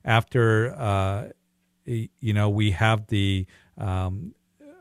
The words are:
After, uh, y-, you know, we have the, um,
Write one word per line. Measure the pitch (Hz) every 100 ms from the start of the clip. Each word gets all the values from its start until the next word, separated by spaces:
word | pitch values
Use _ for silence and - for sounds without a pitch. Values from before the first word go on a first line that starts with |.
After, | - 117 - 127 113 110 117 -
uh, | 110 98 95 98 - - _ _ _ _ -
y-, | 117 113 _
you | 113
know, | 104 104
we | 104 104
have | 92 110 110 107
the, | 104 98 95 92 - _ -
um, | 104 92 92 95 175 - _ _ - -